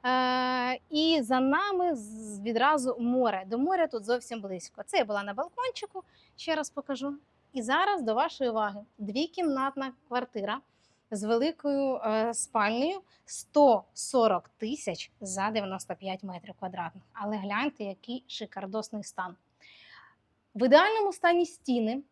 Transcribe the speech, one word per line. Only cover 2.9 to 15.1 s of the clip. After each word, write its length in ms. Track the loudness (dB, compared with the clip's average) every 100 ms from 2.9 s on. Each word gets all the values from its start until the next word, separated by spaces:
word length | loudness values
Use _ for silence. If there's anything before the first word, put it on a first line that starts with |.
| 0
море. 440 | 2 4 2 0 -4
До 100 | 0
моря 300 | 2 2 2
тут 180 | -2 -2
зовсім 360 | -2 -2 -10
близько. 420 | -8 -8 -10 -16 -2
Це 120 | 0
я 80 | 2
була 180 | -2
на 100 | -4
балкончику, 720 | -6 -6 -4 -6 -6 -10 -12 -16 _ _ _
ще 200 | -2 -2
раз 140 | -2
покажу. 440 | -8 -6 -6 -4 -8 _ _ _
І 80 | -8
зараз 400 | 0 2 2 0
до 120 | 0
вашої 360 | 0 0 0 -2
уваги. 320 | 0 -2 -4 -18 _
Двікімнатна 920 | -6 -4 -4 -2 -2 0 -2 -4 -8 -10 _
квартира 520 | -4 -4 -6 -4 -6 _ _ _ _ _
з 120 | -6
великою, 720 | 0 2 2 -2 -2 0 0 -2
е, 380 | 0 0 0
спальнею. 680 | -2 -4 0 2 2 0 -2 -10 _ -16
Сто 580 | -14 0 6 8 6 2
сорок 560 | -12 -2 4 4 4 -2 _
тисяч 540 | -8 -6 -6 -8 -12